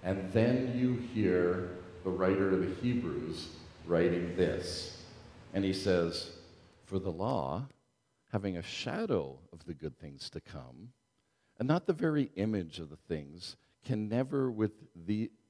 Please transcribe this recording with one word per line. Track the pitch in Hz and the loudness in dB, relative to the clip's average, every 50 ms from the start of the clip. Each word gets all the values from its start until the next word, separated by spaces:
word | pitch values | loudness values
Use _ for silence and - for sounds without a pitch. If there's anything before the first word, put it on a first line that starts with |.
| - | 0
and | 90 98 95 - - - | 0 -2 -2 -2 2 4
then | 117 113 120 127 127 131 - 123 123 | 6 6 6 6 4 2 0 0 2
you | 127 123 123 113 - - - | 2 2 2 0 -2 -4 0
hear | 113 104 92 90 90 87 87 90 92 87 - - - - - - - - | 2 4 4 6 6 6 4 2 2 -2 -4 -6 -10 -12 -14 -16 -6 -4
the | 95 | -2
writer | 90 92 92 92 98 98 98 95 95 | 0 2 4 4 4 4 4 4 4
of | 95 | 4
the | 92 85 - | 2 0 -2
Hebrews | - - 123 123 - 82 85 73 71 73 80 82 - - - - - - - - - - | 0 0 0 2 2 0 -2 -4 -4 -4 -4 -6 -6 -8 -12 -14 -16 -16 -18 -18 -16 -4
writing | 82 87 82 87 87 85 87 87 85 - | 2 4 4 6 4 4 2 0 -2 2
this. | - 90 82 - - - - - - - - - - - - - - - - - - - - - | 2 2 2 2 0 -4 -6 -6 -6 -8 -8 -12 -14 -16 -18 -18 -20 -20 -20 -20 -20 -20 -6 -2
And | 95 98 | 0 2
he | 95 92 | 2 0
says, | 92 - 104 92 87 85 85 85 - - - - - - - - - - - _ _ _ | 2 2 4 4 4 4 2 0 -4 -8 -8 -14 -18 -20 -20 -20 -20 -20 -20 _ _ _
"For | - 95 95 | -6 -4 -4
the | 95 98 | -2 -2
law, | 82 82 95 117 131 107 71 65 71 95 135 135 - _ _ _ _ _ _ _ _ _ _ _ | -4 -2 -2 0 0 0 0 -2 -2 -4 -6 -8 -12 _ _ _ _ _ _ _ _ _ _ _
having | - 107 98 101 92 | -4 -2 -2 -2 -4
a | 87 82 | -4 -6
shadow | - - - - 120 117 185 226 214 143 92 73 67 67 67 82 - - | -8 -8 -8 -6 -6 -4 -4 -2 0 0 0 0 -2 -8 -14 -18 -18 -20
of | 82 - | -18 -12
the | 82 82 | -12 -12
good | 69 - 78 67 _ | -8 -8 -10 -10 _
things | - 73 69 69 - - | -16 -16 -14 -12 -14 -10
to | - 80 | -10 -12
come, | - - - 73 64 62 62 65 95 123 - _ _ _ _ _ _ _ _ _ _ _ _ _ | -12 -10 -14 -14 -14 -14 -16 -18 -18 -18 -20 _ _ _ _ _ _ _ _ _ _ _ _ _
and | 120 | 2
not | 131 156 175 170 | 2 2 2 2
the | - 180 | 0 0
very | 156 - 165 151 147 139 - - | 2 2 2 2 2 0 0 0
image | - 98 110 110 101 87 80 78 - | -2 0 0 0 0 -2 -4 -8 -12
of | 82 73 | -12 -12
the | 76 | -14
things, | 76 _ _ 87 78 73 69 73 85 90 - - _ _ _ _ _ _ | -18 _ _ -4 -4 -4 -8 -14 -14 -14 -14 -14 _ _ _ _ _ _
can | - 131 107 107 107 | -4 -2 -2 0 0
never | 113 120 131 131 143 139 131 127 117 | 0 -2 -2 0 0 0 0 0 2
with | 107 110 104 - - - - _ | 2 2 2 2 -4 -20 -20 _
the | 85 82 85 107 107 113 107 _ _ _ _ | -14 -2 -2 0 0 0 -2 _ _ _ _